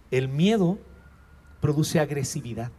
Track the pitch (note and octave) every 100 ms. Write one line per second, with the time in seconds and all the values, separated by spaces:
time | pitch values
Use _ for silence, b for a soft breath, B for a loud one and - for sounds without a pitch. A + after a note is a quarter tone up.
0 | - C3 C3 C#3 F#3+ A3+ E3+ G3+ - -
1 | - - - - - - C#3+ D3 D3+ E3+
2 | C#3+ C#3+ B2+ D3 A#2 A2 A#2